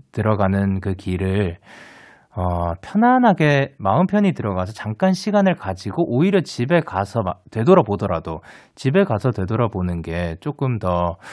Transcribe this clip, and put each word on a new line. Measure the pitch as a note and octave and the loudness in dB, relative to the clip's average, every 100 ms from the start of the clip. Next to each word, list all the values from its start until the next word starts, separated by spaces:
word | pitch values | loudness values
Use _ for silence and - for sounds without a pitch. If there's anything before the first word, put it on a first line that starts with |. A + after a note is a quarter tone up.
| - | -10
들어가는 | - G#2+ G#2 G2 G2 G2 F#2+ | -2 0 2 2 2 0 0
그 | G2+ | -4
길을, | F#2 - F2+ F#2+ G2 F#2+ E2+ - - - - - - _ - | -6 -4 -2 0 0 -2 -4 -16 -20 -20 -20 -20 -20 _ -6
어, | F2+ F2 F2 E2+ | -2 -2 -2 -6
편안하게 | - G#3 A#3+ B3+ A#3+ F#3 D3+ C#3+ C#3 - | -4 2 4 6 4 4 4 2 0 -2
마음 | G2 A#2 F#3+ | 0 2 2
편히 | G#3 G3 | 2 2
들어가서 | B2+ A2 F#2 F#2 | 0 -2 -2 -4
잠깐 | A2 G#2+ G#2+ F#3+ | -6 -8 -2 0
시간을 | F#3 G#3+ G3+ F#3+ E3+ | 0 0 2 2 0
가지고 | F#2+ F#2 G#2 - - | -4 -8 -6 -4 0
오히려 | A#2+ F#3 G3 | 2 2 2
집에 | C3+ - B2 E3+ | 0 -4 0 0
가서 | - - G3 A#2 | 0 -2 -2 -2
마-, | F#2 - - | -4 -6 -8
되돌아보더라도 | A2 A#2+ F#3 A2 G2+ G2+ E2 E2 D#2 - - - - | -2 4 4 4 0 -2 -4 -6 -10 -12 -20 -20 -6
집에 | C3+ F3 | 0 2
가서 | G3 G#2+ C3 | 2 0 -2
되돌아보는 | A2+ F#2+ A2 A2+ G2 F2+ E2+ | -2 -2 0 0 -2 -4 -4
게 | E2 E2 F2 E2 | -6 -4 -4 -6
조금 | D3+ C#3+ C3 A2+ | -8 -4 -4 -2
더 | F#2 F2 F2 E2+ - | -2 0 -2 -4 -14